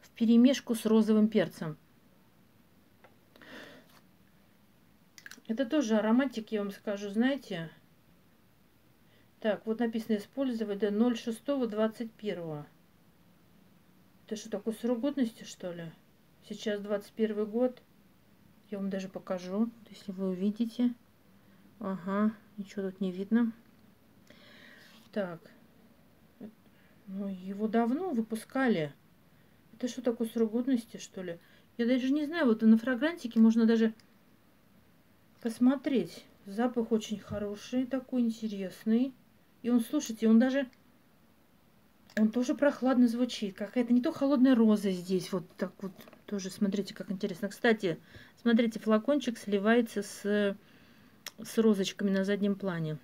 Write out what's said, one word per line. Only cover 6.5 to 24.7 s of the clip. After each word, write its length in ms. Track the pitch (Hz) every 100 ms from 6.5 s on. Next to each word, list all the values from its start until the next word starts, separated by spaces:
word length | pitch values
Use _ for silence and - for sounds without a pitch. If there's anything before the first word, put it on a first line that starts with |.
я 80 | 214
вам 100 | 202
скажу, 400 | 196 - 202 202
знаете. 600 | 202 254 277 - 175 165 - _ _ _ _ _ _ _ _ _ _ _ _ _ _ _ _
Так, 240 | 220 190
вот 140 | 220 220
написано: 400 | 233 226 220 214
«Использовать 600 | - - 269 226 214 196
до 100 | 208
ноль 260 | 208 240 233
шестого 500 | - 233 - 285 233
двадцать 460 | 208 220 220 226
первого». 540 | - 208 180 165 151 143 _ _ _ _ _ _ _ _ _ _ _ _ _ _ _ -
Это 100 | 214
что, 140 | 220
такой 240 | 196 226
срок 260 | 220 233 240
годности, 440 | 277 294 226 -
что 280 | 190 - 185
ли? 180 | 170 165 - _ _ _ _ -
Сейчас 340 | 208 220 208
двадцать 320 | 202 202 208
первый 340 | - 220 208 214
год. 360 | 220 254 247 _ _ _ _ _ _ _ _ _
Я 80 | 202
вам 120 | 196
даже 180 | 190 190
покажу, 520 | 185 - 185 180 196
вот 80 | 233 - -
если 240 | - -
вы 160 | 185 190
увидите. 640 | 180 202 208 233 - 247 240 _ _ _ _ _ - - -
Ага, 520 | 190 190 175 196 214 220 - -
ничего 320 | 196 - 190
тут 100 | 190
не 100 | 190
видно. 420 | 180 196 226 233 - - - - _ _ - _ - - - -